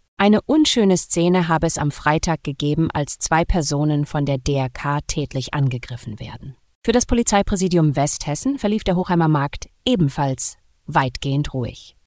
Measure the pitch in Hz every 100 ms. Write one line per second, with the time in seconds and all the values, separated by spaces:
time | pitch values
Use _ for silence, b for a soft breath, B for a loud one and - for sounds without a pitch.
0 | _ - 202 214 - 311 302 247 202 180
1 | - 175 170 185 165 160 165 - 151 -
2 | 151 156 - 160 - 139 147 147 160 156
3 | 143 - - 165 170 185 147 143 151 147
4 | 147 151 143 135 139 139 131 - 143 143
5 | - - 139 135 123 147 139 123 - 120
6 | - 104 - - 135 - _ _ - 240
7 | - 240 233 202 196 196 185 175 156 139
8 | 147 - - 147 269 277 - 208 - 180
9 | 180 170 160 151 139 - - _ 247 233
10 | 143 - 139 127 - - _ _ - 156
11 | 131 - 143 139 147 131 113 - - _